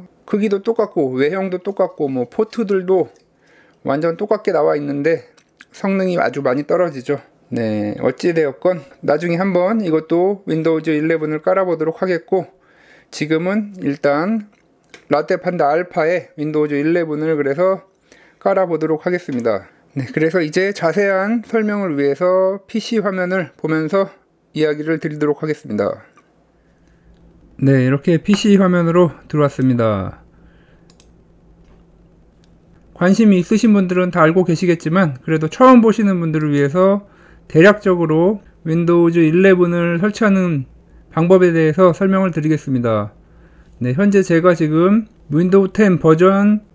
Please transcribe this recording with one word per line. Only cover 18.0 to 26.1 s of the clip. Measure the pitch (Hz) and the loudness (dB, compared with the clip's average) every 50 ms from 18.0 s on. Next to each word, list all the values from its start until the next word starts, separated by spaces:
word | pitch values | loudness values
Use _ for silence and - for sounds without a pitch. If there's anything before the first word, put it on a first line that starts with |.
| _ _ - - _ _ _ _ | _ _ -20 -20 _ _ _ _
깔아보도록 | - 196 196 190 190 170 170 156 156 156 160 151 - | -2 -2 0 0 0 -2 -2 -2 -2 -2 -2 -2 -2
하겠습니다. | 180 180 175 - - 139 123 117 117 107 95 - - _ _ _ _ - | -4 -4 -4 -4 -6 -6 -4 -2 -2 -2 -4 -6 -12 _ _ _ _ -10
네, | 139 127 - - | -8 -8 -6 -4
그래서 | - 156 160 160 185 | -2 -2 0 0 -2
이제 | 160 156 156 180 190 196 202 | -2 -2 -2 -2 -2 -2 -4
자세한 | - 180 170 - 202 202 196 196 190 190 208 233 240 208 | -4 -4 -2 0 0 0 0 0 -2 -2 -2 -4 -4 -4
설명을 | - - 226 214 208 208 208 196 180 151 | -4 -4 -2 -2 -2 -4 -4 -4 -4 -2
위해서 | 139 139 143 139 - 180 180 185 185 190 190 196 196 - | -2 -2 -2 -2 0 0 0 2 2 0 0 -2 -6 -8
피씨 | - - 220 - - 233 | -8 -8 -8 -6 -4 -4
화면을 | 220 190 202 190 185 180 180 185 190 165 131 - | -2 -2 -2 -2 -4 -4 -2 -2 -4 -4 -6 -8
보면서 | _ - 156 160 156 156 151 196 196 196 - - _ _ _ _ _ _ _ - | _ -6 -4 -2 -2 -2 -2 -2 -2 -2 -4 -8 _ _ _ _ _ _ _ -4
이야기를 | 151 156 151 147 151 151 160 165 160 | -2 -2 -2 -2 -2 -4 -4 -4 -4
드리도록 | - 160 151 151 151 147 147 - | -4 -6 -6 -4 -2 -4 -2 -4
하겠습니다. | 160 156 147 - - - 107 101 101 95 - - - _ | -6 -8 -8 -8 -8 -6 -4 -4 -4 -4 -6 -8 -14 _